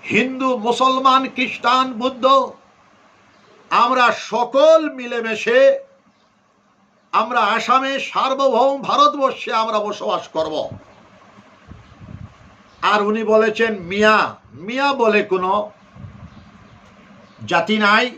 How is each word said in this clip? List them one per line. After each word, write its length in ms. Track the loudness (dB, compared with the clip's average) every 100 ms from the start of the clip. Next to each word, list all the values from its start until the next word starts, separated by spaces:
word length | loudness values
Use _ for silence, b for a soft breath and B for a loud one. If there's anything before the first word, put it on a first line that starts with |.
হিন্দু, 460 | -2 -2 -2 -2 -2 -2
মুসলমান, 640 | -4 0 0 2 2 2 0
খ্রিস্টান, 580 | -4 -6 -2 0 0 0
বুদ্ধ, 320 | -4 -6 0 2 4 2 -10 _ _ _ _ _ _ _ _ _ _ _
আমরা 360 | 0 2 2 2 0 -6
সকল 480 | -4 0 4 6 6 2
মিলেমিশে 680 | -8 -8 -6 -6 -4 0 4 4 2 -6 _ _ _ _ _ _ _ _ _ _ _ _
আমরা 280 | -2 0 0 0 0
আসামে 360 | 0 0 0 -6 -4
সার্বভৌম 680 | -4 -2 0 0 2 2 0
ভারতবর্ষে 680 | -2 2 2 2 -4 -4 -4
আমরা 260 | -2 -2 -4
বসবাস 460 | -4 -6 -4 -6 -6
করব। 260 | -6 -4 -6 -8 -12 -20 -20 -20 -20 -20 -20 -20 _ -20 -20 -20 -20 -20 -18 -20 -20 -20 -20 _ -4
আর 180 | 0 2
উনি 200 | 0 -2
বলেছেন 480 | 2 2 2 0 -2 -2 -6
মিয়া, 300 | 0 4 4 0 -6 _ -16 -10
মিয়া 220 | -4 -2
বলে 260 | 0 2 2 0
কোনো 200 | -2 -2 -2 -4 -14 _ -20 -20 -20 -20 -20 -20 -20 -20 -20 -20 -20 -20 -20 -20 -20 -4
জাতি 300 | -2 0 0
নাই। 280 | 2 2 0